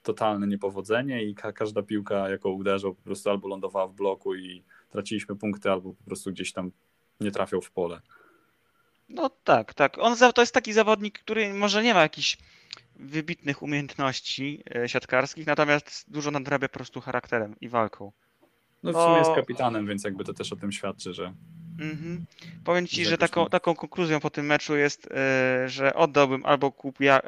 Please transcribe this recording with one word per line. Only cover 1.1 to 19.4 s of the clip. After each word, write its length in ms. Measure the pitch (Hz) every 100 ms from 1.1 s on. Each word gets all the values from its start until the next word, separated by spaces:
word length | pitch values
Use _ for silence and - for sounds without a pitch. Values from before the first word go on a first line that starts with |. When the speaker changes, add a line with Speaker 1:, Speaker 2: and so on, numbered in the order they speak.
| 123
Speaker 1:
i 120 | 107 101
ka-, 180 | 110
każda 300 | - 107 107
piłka, 460 | 101 104 101 101 95
jaką 200 | 98 98
uderzał, 460 | 95 98 98 98 90
po 60 |
prostu 280 | - 98 107
albo 180 | 101 98
lądowała 400 | 98 95 98 95
w 60 |
bloku 420 | 98 98 95 98 92
i 280 | 92 90 _ - _
traciliśmy 440 | 107 98 107 - 101
punkty, 360 | 107 101 101
albo 220 | 95 95
po 100 | 90
prostu 280 | - 95 98
gdzieś 200 | 90 92
tam 180 | - 90 - _ _ _ -
nie 100 | 104
trafiał 300 | 101 95 92
w 100 | -
pole. 300 | - 85 82 _ - _ _ _ _ _ _ _ _ _
Speaker 2:
No 200 | - 294 _
tak, 300 | - 131 110
tak. 240 | - 139 -
On 180 | 226 233
za-, 180 | 247
to 80 | 240
jest 120 | 233
taki 200 | 262 226
zawodnik, 460 | 214 208 214 208 -
który 340 | - 220 208
może 300 | 196 202 202
nie 100 | 240
ma 80 | 190
jakichś 360 | 156 - 135 - - - - - _ -
wybitnych 640 | 139 151 156 170 143 139
umiejętności, 1000 | 147 147 139 - 139 123 - - 135 147 - 120
e, 140 | 120
siatkarskich, 580 | 127 - 127 135 - 156
natomiast 580 | 147 147 147 - - -
dużo 200 | 147 147
nadrabia 360 | 147 131 139 131
po 60 |
prostu 280 | - 123 131
charakterem 540 | 131 123 - 117 107 101
i 80 | 117
walką. 420 | 120 107 - 101 _ _ _ _ _ _ _
Speaker 1:
No 80 | 170
w 40 | 165
sumie 220 | 170 165
jest 120 | 160
Speaker 2:
To 60 |
Speaker 1:
kapitanem, 520 | 160